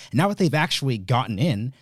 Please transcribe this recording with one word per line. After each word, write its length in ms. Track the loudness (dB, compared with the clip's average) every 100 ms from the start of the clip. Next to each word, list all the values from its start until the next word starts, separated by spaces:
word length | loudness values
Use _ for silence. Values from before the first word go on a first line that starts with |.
| -4
And 80 | 0
now 100 | 0
that 100 | 2
they've 160 | 2
actually 440 | 2 0 0 -2 -2
gotten 400 | 0 0 0 0
in, 360 | 0 0 -4 -8